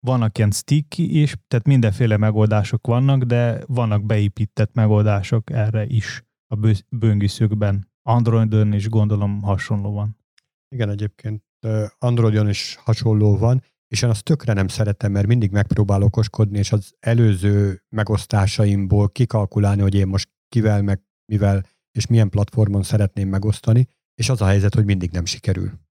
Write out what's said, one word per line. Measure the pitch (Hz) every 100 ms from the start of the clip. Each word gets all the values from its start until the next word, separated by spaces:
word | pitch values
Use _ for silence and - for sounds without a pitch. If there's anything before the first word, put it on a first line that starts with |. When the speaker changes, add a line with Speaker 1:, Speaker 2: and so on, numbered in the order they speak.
| 123
Speaker 1:
Vannak | 127 110 -
ilyen | 107
sticky | 101 - 147 147 - 170 156
is, | 147 - _
tehát | 120 127
mindenféle | 135 113 95 120 107
megoldások | 107 107 107 107 101 117 -
vannak, | 120 135 135
de | 123 120 120 110 -
vannak | 127 117 104 104
beépített | 110 104 - 104 - 107
megoldások | - 107 107 104 101 95 117 -
erre | 123 107 110 107
is | 120 - - _ _ _
a | 107
bő-, | 107 101 _
böngészőkben. | 120 113 104 101 - 110 107 104 98 98 _
Androidon | - 120 117 113 110 107 107
is | 104 104
gondolom | 110 104 104 101 101
hasonló | 101 95 - 104 101
van. | 104 104 107 _ _ _ _ _ 127
Speaker 2:
Igen, | 107
egyébként, | 104 104 _ 110 107 _ _ 113
ö, | 110 104 _
Androidon | 123 120 113 107 104
is | 98 - -
hasonló | - 110 117 107 107 101
van, | 110 131 - _ _
és | 110
én | 123
azt | 110
tökre | - 151 -
nem | 101 95
szeretem, | - 104 98 104
mert | 98 101
mindig | 120 104
megpróbál | 101 98 - 101 98
okoskodni, | 104 110 107 - 107 101
és | 98
az | 107 - _
előző | - 117 113 92 101 101 101 92 _
megosztásaimból | 107 104 104 - 104 98 - 104 101 98 104 101
kikalkulálni, | - 120 113 101 - 101 101
hogy | 98 98
én | 95
most | 95 - _ _
kivel, | 117 110 104
meg | 101 95 _ _ _
mivel, | 104 101 98 95 _ _ -
és | 107
milyen | 117 107
platformon | 104 101 - 107 98
szeretném | 95 107 98 - 98
megosztani, | 95 104 104 - 113 131 _ _ -
és | 117
az | 123
a | 98
helyzet, | 101 101 104
hogy | 101
mindig | 98 87
nem | 87 87
sikerül. | - - 92 95 - _